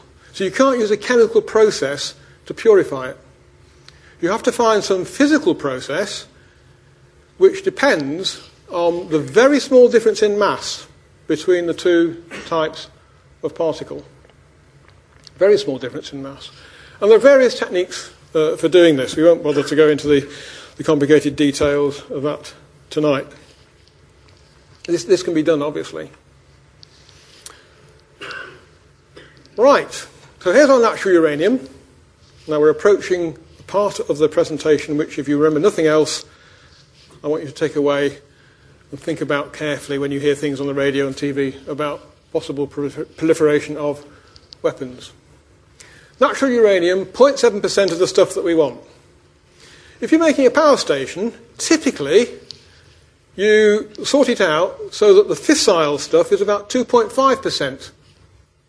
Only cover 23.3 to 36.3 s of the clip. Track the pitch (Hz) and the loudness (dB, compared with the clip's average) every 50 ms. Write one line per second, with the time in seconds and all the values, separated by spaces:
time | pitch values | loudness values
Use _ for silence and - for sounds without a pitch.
23.3 | - - - - _ _ _ _ _ _ _ _ _ _ _ _ _ _ _ _ | -16 -20 -20 -20 _ _ _ _ _ _ _ _ _ _ _ _ _ _ _ _
24.3 | _ _ _ _ _ _ _ _ - _ - - 170 165 - - 196 170 - 190 | _ _ _ _ _ _ _ _ -20 _ -6 -4 -4 -4 0 0 -2 0 0 -2
25.3 | 170 156 151 160 165 143 143 151 147 - 160 - - 80 78 - - _ _ _ | -4 -2 0 0 0 0 -2 -4 -6 -8 -10 -10 -12 -14 -16 -16 -20 _ _ _
26.3 | _ _ _ _ _ _ _ _ _ _ - _ _ _ _ - - _ _ _ | _ _ _ _ _ _ _ _ _ _ -20 _ _ _ _ -20 -20 _ _ _
27.3 | - - _ - - _ _ _ _ _ _ _ _ _ _ _ _ _ - - | -20 -20 _ -20 -20 _ _ _ _ _ _ _ _ _ _ _ _ _ -18 -18
28.3 | - - - - - - _ _ _ _ _ _ _ _ _ _ _ - - - | -16 -16 -18 -20 -20 -20 _ _ _ _ _ _ _ _ _ _ _ -20 -20 -20
29.3 | _ _ _ _ _ - 226 277 269 185 147 - - - - - - - - - | _ _ _ _ _ 2 4 4 4 2 0 -4 -12 -16 -16 -18 -20 -20 -20 -20
30.3 | _ _ - 180 180 254 302 269 269 247 233 220 - - - 196 180 170 160 151 | _ _ -2 2 4 4 6 6 6 4 4 2 0 -2 0 2 2 4 2 2
31.3 | 147 143 160 208 254 254 - - - - - _ _ _ _ _ _ _ _ _ | 0 -2 0 0 0 -2 -4 -10 -20 -20 -20 _ _ _ _ _ _ _ _ _
32.3 | _ _ - 156 151 151 151 156 151 151 - 208 196 190 - - 185 180 170 165 | _ _ -8 -4 0 2 2 2 2 2 2 2 2 2 0 -4 -4 -4 -4 -6
33.3 | 147 - - - - - - - - 196 208 196 - - - - 156 143 156 147 | -8 -12 -20 -20 -20 -20 -14 -6 -4 -2 -2 -2 -4 -6 -6 -6 -2 0 0 0
34.3 | - 175 165 - 160 143 - 156 151 147 - - 151 147 156 - - - 135 135 | 2 0 -2 -2 -4 -4 0 0 0 0 0 -4 -4 -4 -4 -6 -8 -8 -4 -2
35.3 | 147 143 151 156 156 147 160 208 - - 160 156 151 156 151 - - - - - | 0 2 2 2 2 2 0 0 0 2 2 2 2 2 2 0 -4 -8 -12 -16